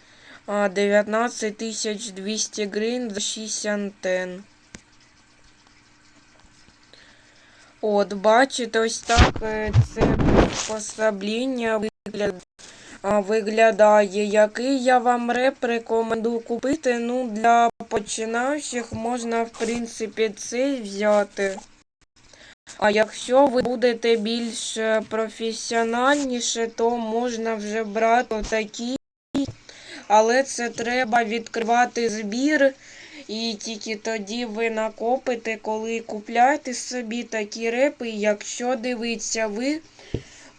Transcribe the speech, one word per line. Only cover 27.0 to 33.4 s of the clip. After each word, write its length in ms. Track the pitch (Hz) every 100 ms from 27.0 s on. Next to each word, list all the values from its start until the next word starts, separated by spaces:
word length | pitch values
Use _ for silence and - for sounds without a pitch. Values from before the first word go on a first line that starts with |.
| 220 226 247 226 226 220
вже 280 | 208 220
брати 520 | 214 208 226 233 247 220
отакий. 600 | 208 220 214 - 240 269 _ _ _ 277 277 - - - - - -
Але 360 | 214 226 247
це 260 | 262 - 233
треба 540 | 226 233 247 247 233
відкривати 840 | 226 226 226 233 226 240 247 233 233
збір, 640 | 214 208 233 285 302 269 269 - - - 302 269
і 300 | 220